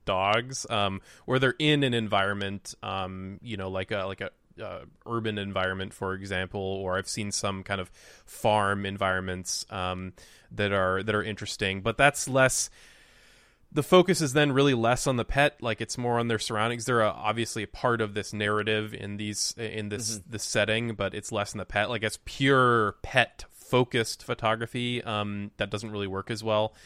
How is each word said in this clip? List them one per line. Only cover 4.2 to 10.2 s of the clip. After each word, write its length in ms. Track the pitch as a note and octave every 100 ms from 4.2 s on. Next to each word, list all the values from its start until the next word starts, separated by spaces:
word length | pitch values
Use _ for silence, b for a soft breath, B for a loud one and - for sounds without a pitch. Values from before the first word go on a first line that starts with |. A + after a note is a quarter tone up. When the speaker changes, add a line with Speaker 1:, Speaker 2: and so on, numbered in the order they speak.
Speaker 1:
a, 100 | G2 - _ -
uh, 220 | G#2 F#2 - - -
urban 320 | A#2 A2 G#2
environment, 540 | G2 G2 F#2 F#2+ G2
for 180 | - F#2+
example, 460 | F#2+ G2 F#2 F#2 G#2
or 380 | F#2+ G2 F#2+ F#2
I've 100 | G2
seen 240 | - G2+
some 300 | - G#2 F#2+
kind 180 | F#2 G2
of 100 | F2+ B B B B
farm 580 | - A2+ G#2+ G2 G2+ G2
environments, 800 | G2 G2 F#2 F#2 F#2 F2+ - -
um, 420 | G2+ F#2 F#2 F#2 -